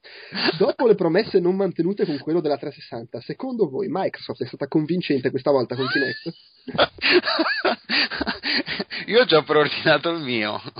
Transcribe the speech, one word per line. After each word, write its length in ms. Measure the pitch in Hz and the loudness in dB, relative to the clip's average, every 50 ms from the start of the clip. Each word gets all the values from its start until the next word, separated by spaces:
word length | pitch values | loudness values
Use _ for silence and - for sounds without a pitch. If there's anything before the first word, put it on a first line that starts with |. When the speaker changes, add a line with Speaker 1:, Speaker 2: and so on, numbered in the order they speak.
| - - - - - - - - - - - 160 | -14 -20 -20 -20 -16 -10 -6 -2 -2 0 2 2
Speaker 1:
Dopo 280 | 190 269 - - 285 | 2 2 2 2 4
le 80 | 226 202 | 4 4
promesse 460 | 190 180 165 160 196 220 - - 190 | 4 4 2 2 2 2 2 2 2
non 160 | 175 175 190 | 4 2 2
mantenute 500 | 190 202 185 - - 165 185 202 - 214 | 2 0 -2 0 0 0 0 0 0 -2
con 120 | - 147 135 | -2 -2 -4
quello 220 | - - 165 175 | -2 -2 0 0
della 160 | 156 151 143 | 0 0 -2
trecentosessanta, 640 | - - 151 139 - - - 135 120 117 - - 120 | -2 -4 -8 -12 -12 -14 -12 -12 -12 -12 -10 -12 -12
secondo 480 | - - 160 - - 269 254 226 196 147 | -10 -10 -10 -8 -8 -4 -2 0 0 0
voi 200 | 131 120 98 - | 0 -4 -4 -4
Microsoft 540 | 147 185 185 143 - - - - 117 - 127 | -2 -2 -4 -4 -4 -8 -10 -10 -8 -8 -8
è 20 | |
stata 220 | - - - 143 135 | -8 -8 -8 -6 0
convincente 640 | - 160 156 147 175 180 - - 147 131 131 139 | 0 0 0 0 0 -2 0 0 0 0 0 0
questa 200 | 127 127 - 151 | -2 0 2 2
volta 240 | 143 131 117 - 123 | 2 2 2 0 -2
con 140 | 123 131 131 | -4 -2 0
Kinect? 440 | - - - - - - - 170 - - - _ _ _ - | 0 0 0 -2 -4 -6 -8 -12 -12 -14 -16 _ _ _ -14
Speaker 2:
<laughs> 2500 | - - - - - - - - 269 359 359 - - - - 330 - 880 880 659 - 233 - - - 254 - 277 - - - - - - - - - - - - - - - - - - - - | -6 0 0 0 0 0 -2 0 4 4 4 4 2 0 0 0 0 -2 -2 0 -2 -2 -2 -4 -2 0 0 0 -2 -4 -6 -6 -6 -6 -6 -4 -4 -4 -4 -4 -4 -6 -8 -8 -8 -8 -8 -4
Io 140 | - 196 233 | 2 4 4
ho 20 | 254 | 4
già 180 | - 165 151 | 6 6 4
preordinato 680 | 143 - 151 151 147 139 - - - 165 151 147 147 170 | 4 4 4 4 4 2 0 0 2 4 4 4 2 0
il 100 | 170 170 | -2 -2
mio. 400 | 147 123 123 113 107 104 107 104 - - - | -2 -2 -2 0 0 -2 -4 -6 -8 -12 -14